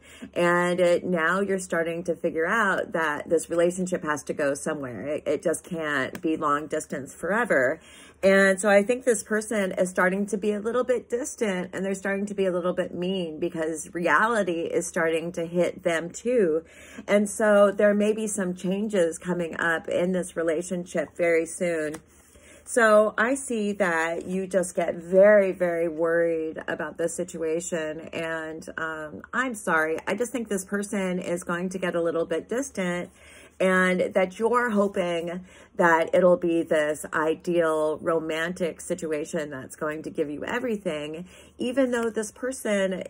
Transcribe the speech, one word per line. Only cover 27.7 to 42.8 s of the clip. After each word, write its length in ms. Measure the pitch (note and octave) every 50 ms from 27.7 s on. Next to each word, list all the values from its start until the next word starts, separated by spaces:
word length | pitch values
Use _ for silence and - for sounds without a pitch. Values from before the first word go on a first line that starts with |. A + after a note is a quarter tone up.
| F3+ D#3+ D#3 D#3 D3+ E3 D#3 -
And, 560 | - E3+ E3 E3 E3 D#3+ D#3+ D#3 D#3 D#3+ - - -
um, 440 | - D#3+ D#3+ D#3 D#3 D#3 D3+ F#3+ F#3+ - -
I'm 240 | - A#3 B3+ C4+ A#3
sorry. 420 | G#3 - G3 E3 D#3+ D#3 D#3+ D#3+ - -
I 100 | - G3
just 180 | G#3 B3 A#3 -
think 160 | B3 A3+ -
this 160 | G#3 F#3 F#3
person 540 | - G3+ G3+ G3+ G3+ A3 G3+ F#3+ F#3 F3+ F3+
is 260 | - - F3 F3 -
going 240 | - F3 E3+ F3+ F#3
to 80 | F#3
get 180 | F#3 F3+ F3 E3+
a 60 | E3+
little 240 | E3 E3+ D#3 E3 E3+
bit 240 | F3+ E3 D#3+ - -
distant, 640 | A3 B3 C#4 - - G3+ F#3 F3+ F3 F3+ - - - - - - - - - - _ _
and 520 | F#3 F#3+ F#3 F#3 F#3 F#3 F#3 F#3 F#3 - -
that 260 | G3+ F#3+ F#3 F#3 G#3
you're 300 | A3+ A3 A#3+ B3 A#3+ A#3+
hoping 720 | G#3 G3+ G3+ G3 G3 G3+ F3 F3 F3 E3 E3+ F3 F3 F#3 F#3 - - - - _ _
that 340 | - F3+ E3+ E3 E3 E3 - -
it'll 240 | F3+ F#3 F3+ F3
be 240 | F3 - E3+ E3 E3+
this 440 | D#3+ - E3 D#3 D3+ D3+ D3+ - - - -
ideal 840 | E3+ D#3 D#3+ D#3+ F3+ - F3+ E3+ F3 E3 D#3+ D#3 D#3 D#3 D#3 D3+
romantic 800 | - - F3 E3 E3 D#3+ D#3+ D#3 D#3+ E3 F3 F3+ F#3+ F#3 D#3+ - -
situation 720 | - - F3 F3 E3+ D#3 D#3 D3 C#3+ - - E3 D3 D3
that's 260 | C#3+ C3 B2+ - -
going 260 | - E3 D#3 D3+ D#3 D3+
to 60 | D#3
give 200 | - - D#3 C#3+
you 140 | D3 - -
everything, 800 | - A3 B3 B3+ B3 A3 G#3 - F3+ D3+ D3+ D3 D3+ D#3 E3 F3+ - - - - - _
even 340 | - - B3 B3 C#4 C4 B3
though 180 | B3 A#3 A#3 A#3
this 220 | G#3+ A3 G#3+ G#3+
person, 720 | - - B3+ B3+ C4 - - A3 G#3 G3